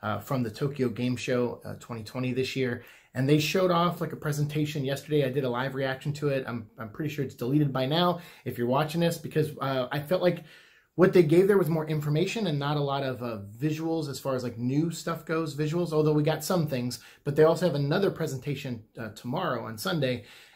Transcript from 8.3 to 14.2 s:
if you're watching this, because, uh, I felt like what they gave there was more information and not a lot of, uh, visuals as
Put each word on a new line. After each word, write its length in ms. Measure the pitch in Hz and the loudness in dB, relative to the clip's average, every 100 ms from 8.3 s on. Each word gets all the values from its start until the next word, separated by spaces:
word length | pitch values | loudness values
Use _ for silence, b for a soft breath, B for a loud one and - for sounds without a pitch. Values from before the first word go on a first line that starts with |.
| B | B
if 120 | - 120 | -8 -2
you're 120 | 120 | 0
watching 320 | 131 151 165 | 2 2 2
this, 180 | 170 160 | 0 0
because, 320 | - 156 151 - | -4 0 0 -2
uh, 280 | 135 135 127 | -2 -2 -2
I 80 | 147 | -4
felt 240 | 147 185 | -2 2
like 220 | 180 175 B B B B B | 2 0 B B B B B
what 180 | - - | 4 6
they 120 | 190 | 8
gave 240 | 156 165 196 | 8 6 8
there 100 | 202 | 6
was 100 | 156 | 4
more 200 | 156 151 | 0 0
information 580 | 156 147 151 196 233 196 | -2 0 0 0 0 -2
and 100 | 147 | 0
not 200 | 143 147 | 0 0
a 40 | |
lot 220 | 143 139 | 0 0
of, 180 | 135 120 | -2 -4
uh, 200 | 120 110 101 110 | -6 -6 -10 -4
visuals 500 | 151 156 165 160 139 | -2 -2 -2 -2 -4
as 120 | 127 | -6